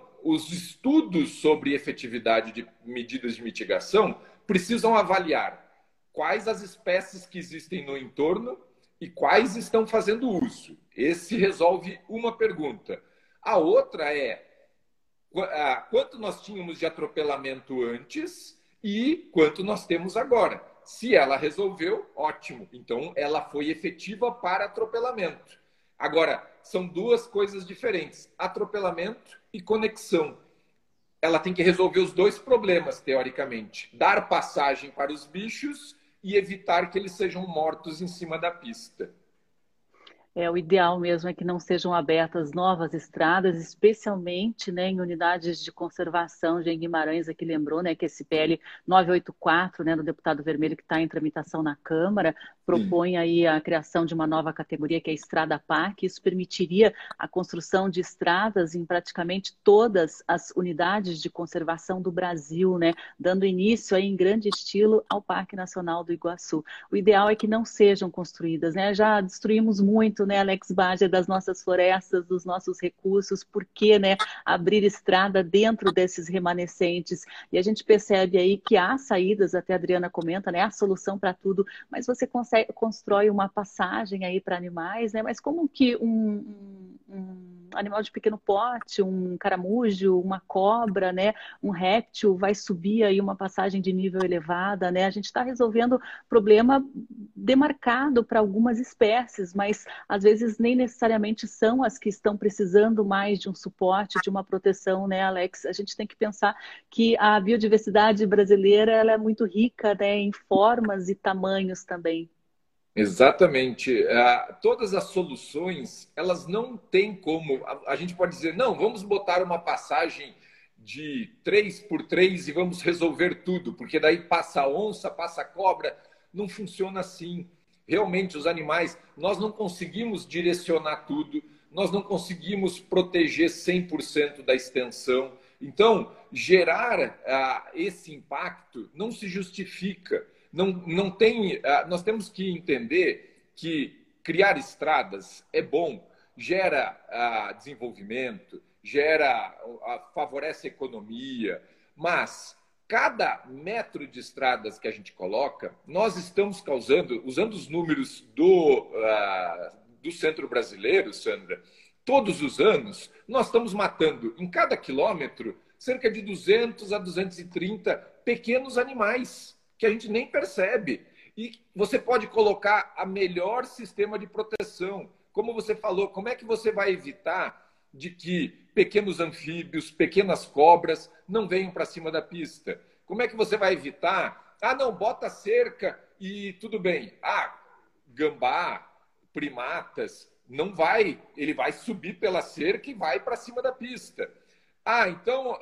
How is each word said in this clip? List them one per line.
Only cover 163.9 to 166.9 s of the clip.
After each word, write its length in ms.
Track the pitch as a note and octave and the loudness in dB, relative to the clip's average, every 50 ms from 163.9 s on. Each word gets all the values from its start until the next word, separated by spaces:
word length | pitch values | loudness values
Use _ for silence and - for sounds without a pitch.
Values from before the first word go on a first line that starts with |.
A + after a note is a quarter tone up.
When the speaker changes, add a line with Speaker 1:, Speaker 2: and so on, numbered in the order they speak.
| - - E3 D#3 C#3+ - A#2 A2 - - | 0 0 0 0 0 -2 -6 -10 -8 -8
Speaker 1:
em 100 | F3+ F3+ | -10 -4
cada 260 | - E4 E4+ C4+ C4 | 0 0 2 2 0
quilômetro 800 | - - - C3 C3+ D#3 A3 G3+ E3 C#3+ B2 - - A2+ A2+ - - _ _ _ | -4 -4 -6 -2 0 0 0 0 -4 -6 -10 -10 -12 -12 -12 -12 -14 _ _ _
cerca 340 | _ - - B3+ B3+ B3+ A3+ | _ -6 -4 -4 -2 -2 -2
de 120 | G3 A3 G3+ | -2 -2 -6
duzentos 720 | G3+ G3 F3 - F3 G3+ A3+ A#3+ A#3 A3+ - G#3+ G3 | -10 -10 -4 2 4 4 4 4 0 -6 -10 -8 -6